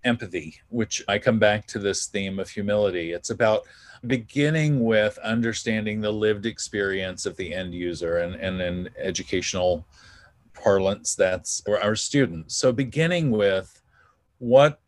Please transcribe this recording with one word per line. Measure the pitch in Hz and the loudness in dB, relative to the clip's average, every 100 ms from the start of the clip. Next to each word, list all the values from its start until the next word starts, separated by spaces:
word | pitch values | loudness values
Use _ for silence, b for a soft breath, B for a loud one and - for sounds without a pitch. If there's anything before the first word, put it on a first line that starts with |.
empathy, | 127 120 104 87 80 - _ | 0 -2 -4 -8 -8 -16 _
which | 120 107 - - | -4 -4 -4 -2
I | 104 | 0
come | 127 113 | 2 4
back | 104 107 - | 4 4 -2
to | - | -4
this | 101 95 - | -2 -2 -4
theme | 101 98 95 | -6 -6 -6
of | 92 | -8
humility. | - 101 104 104 90 82 | -6 -2 2 2 0 -4
It's | 85 - | -6 -6
about | 110 113 120 - B B B 117 | 0 2 2 -2 B B B -4
beginning | 127 110 135 147 160 151 143 | -4 -2 0 2 2 2 2
with | 113 110 107 - | 4 4 2 -2
understanding | 110 113 117 110 - 110 107 107 | -2 0 0 -2 -2 -2 -2 -2
the | 107 | -2
lived | 107 107 104 110 | 0 0 0 -4
experience | 110 - 104 98 95 92 92 101 | -6 -6 -2 -2 -2 -4 -6 -8
of | 82 | -6
the | 90 | -8
end | 90 92 87 | -6 -8 -6
user, | 87 82 85 85 | -6 -4 -2 -2
and, | 87 | -2
and | 87 92 92 | -4 -6 -4
in | 90 90 90 - | -4 -4 -8 -6
educational | 73 87 92 92 85 92 90 87 - B B B B B _ | -6 -4 -4 -4 -2 0 0 0 -4 B B B B B _
parlance, | - 110 98 95 104 - | -2 2 4 2 -2 -6
that's | - 95 92 - - - | 0 2 0 -4 -8 -2
our | 104 104 107 | 0 0 0
students. | - 143 127 82 80 - | 0 2 0 -2 -8 0
So | 131 | 0
beginning | 120 131 135 160 175 156 | 0 -2 0 0 0 2
with | 107 101 95 95 _ _ b b b b _ | 2 2 2 -4 _ _ b b b b _
what | 123 127 147 143 | 6 8 8 4